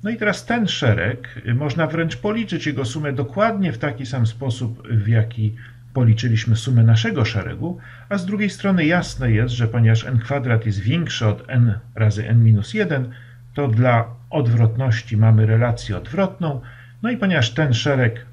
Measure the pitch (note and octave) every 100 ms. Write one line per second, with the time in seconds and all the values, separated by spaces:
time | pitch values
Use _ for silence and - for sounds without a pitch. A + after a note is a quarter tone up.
0 | G3+ A#3 G#3 F#3 - A#3 G3+ - B2+ F2+
1 | F#2 - - - - A#2+ D3 C3 D#3 D#3+
2 | E3 - G#3 A3+ A3 E3 D3+ C3+ C3+ D#3+
3 | D3 C3 B2 - A3+ G#3 F3+ A2+ D3 B2
4 | B2+ C3 A2+ - C3+ A#2+ A#2+ A#2 - A2+
5 | G#2 A2+ G#2+ - G#2+ - - - - C3+
6 | A#2+ A2 B2 A2 A#2 A2 - B2 A2+ A2+
7 | A3 F3+ G#2+ G2+ F2+ - E3 F3+ - -
8 | - G3+ F3+ G#3 G#3 - G3+ F#3 D#3 F3
9 | - - B2+ G#2+ B2 A#2+ A2+ A#2+ A2+ A2+
10 | - B2 - C#3 B2 A2+ A2 G2 G2 E3
11 | E3 - A2 G2 - C3 A#2+ G2 - A2+
12 | G#2+ G#2 - A#2 A2+ G#2 - G#3+ F#3+ C#3
13 | B2 - - - - - C#3 A2 B2+ A#2
14 | A2+ - - D#3 A#2+ A#2 A2+ A2+ C3 A2+
15 | - G#2+ A2 A2 A2 A2 A#2+ A#2 - F2+
16 | G2 D#3 F#3+ - E3 C3 - - - -
17 | A3+ A#3+ G3 E3 A2+ - D3+ A#2 D3+ C3+
18 | A#2 A2 -